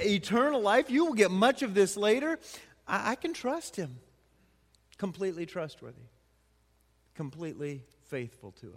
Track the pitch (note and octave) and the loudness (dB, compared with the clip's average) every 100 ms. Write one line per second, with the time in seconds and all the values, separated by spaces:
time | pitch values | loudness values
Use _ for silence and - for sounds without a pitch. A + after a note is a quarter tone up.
0 | G3 G3+ - A3+ C#4+ C#4 G3+ A3+ - C4 | 2 0 2 2 4 2 4 4 4 2
1 | E4+ A3+ F#3+ F#3 A#3 C4+ C4 F#3+ F#3+ G3+ | 2 4 4 6 4 4 2 4 2 2
2 | G#3 A#3+ D4+ D#4+ - - - _ - G3 | 2 2 2 -4 -8 -20 -20 _ -4 -2
3 | G#3 C4 E4 - B3 E4 - - D#3 B2 | -2 -4 -4 -4 -4 -4 -6 -8 -8 -10
4 | - _ _ _ _ _ _ _ _ - | -20 _ _ _ _ _ _ _ _ -10
5 | G3 E3+ F#3+ E3+ E3+ F#3 D#3 - A#2 A2+ | -8 -4 -6 -6 -8 -8 -10 -10 -20 -20
6 | A#2+ _ _ _ _ _ _ _ _ _ | -20 _ _ _ _ _ _ _ _ _
7 | _ - C#3+ C#3+ E3 C#3 D3 C#3 B2+ _ | _ -12 -12 -10 -10 -8 -10 -10 -14 _
8 | _ C3+ A#2+ - G#2 - G#2+ | _ -8 -8 -12 -20 -18 -20